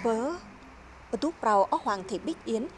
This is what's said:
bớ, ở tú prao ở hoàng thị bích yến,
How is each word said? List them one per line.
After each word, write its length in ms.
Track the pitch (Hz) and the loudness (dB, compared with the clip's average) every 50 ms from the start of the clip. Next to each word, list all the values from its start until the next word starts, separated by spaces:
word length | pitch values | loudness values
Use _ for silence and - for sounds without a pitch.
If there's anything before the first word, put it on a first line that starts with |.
| - | 0
bớ, 240 | 233 220 226 240 294 349 359 - - - - - - - - - - - - - - | 2 2 2 0 -2 -4 -6 -10 -16 -18 -20 -20 -20 -20 -20 -20 -20 -20 -20 -8 -8
ở 60 | - 208 | -4 -2
tú 100 | - 320 - - | -2 -4 -4 0
prao 240 | - 220 214 196 196 | 2 4 6 6 6
ở 140 | - - 320 | 4 2 0
hoàng 220 | - 240 202 196 185 190 | 2 0 -2 -2 -2 -6
thị 100 | 226 170 | -6 -4
bích 260 | - 311 330 - - | -4 -4 -6 -6 -4
yến, 220 | - 226 220 254 339 - | -2 -2 -2 -2 -4 -8